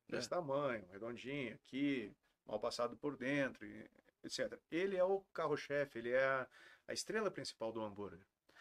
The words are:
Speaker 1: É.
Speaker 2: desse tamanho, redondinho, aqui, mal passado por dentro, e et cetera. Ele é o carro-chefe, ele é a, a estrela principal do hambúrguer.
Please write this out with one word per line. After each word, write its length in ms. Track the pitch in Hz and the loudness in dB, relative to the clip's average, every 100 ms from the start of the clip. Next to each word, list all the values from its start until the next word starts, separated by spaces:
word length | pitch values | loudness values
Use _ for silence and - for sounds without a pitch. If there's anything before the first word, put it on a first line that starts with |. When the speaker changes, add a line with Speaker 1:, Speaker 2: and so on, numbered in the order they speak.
| - | -6
Speaker 1:
É. 40 | |
Speaker 2:
desse 160 | 110 120 | -4 0
tamanho, 580 | 175 147 139 143 113 90 | 0 2 2 2 -2 -6
redondinho, 600 | 98 117 117 113 143 120 - | -10 -8 -8 -6 -4 -4 -6
aqui, 560 | - 131 143 135 101 - _ _ - | -6 0 2 2 -2 -10 _ _ -4
mal 140 | 107 | -2
passado 360 | 117 - 120 120 | 0 0 -2 -2
por 200 | 147 123 | -6 -2
dentro, 500 | 127 143 127 - 104 | 0 2 0 -2 -12
e 240 | 107 - _ _ _ | -14 -16 _ _ _
et 80 | 110 | -6
cetera. 280 | - 113 - - | -2 -2 -4 -4
Ele 260 | 160 196 185 | 0 2 4
é 60 | |
o 160 | 180 196 - | 6 4 0
carro-chefe, 640 | - 156 143 - 143 143 117 | -2 2 0 0 0 0 -2
ele 120 | 120 | 2
é 140 | 127 | 6
a, 220 | 135 135 123 - - - - | 6 4 0 -10 -20 -16 -8
a 40 | |
estrela 380 | 117 - 214 208 | -6 -2 0 0
principal 420 | - 131 - 113 | -2 -8 -2 -2
do 80 | 113 | 0
hambúrguer. 420 | 107 101 98 85 - _ _ - | -4 -4 -8 -8 -20 _ _ -20